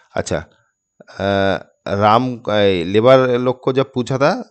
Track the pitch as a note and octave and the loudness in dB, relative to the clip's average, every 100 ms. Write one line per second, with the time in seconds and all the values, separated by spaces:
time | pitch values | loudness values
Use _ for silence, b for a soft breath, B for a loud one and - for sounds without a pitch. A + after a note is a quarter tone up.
0 | b - - E2 D#2+ _ _ _ _ _ | b -8 -6 -6 -8 _ _ _ _ _
1 | - - G2 G2 G2 E2+ - _ - G2+ | -20 -8 -4 0 0 -2 -8 _ -8 0
2 | G#2 A2+ B2+ A#2+ A2 G#2 G2+ F#2 E2+ G#2 | 2 2 0 -6 -4 0 2 0 -2 2
3 | A#2+ C3+ B2+ B2 B2+ B2 - C3 C3+ B2+ | 4 4 4 0 -2 -2 -2 -2 -2 -4
4 | A#2+ C3 C#3+ A#3 - | -4 0 0 -2 -8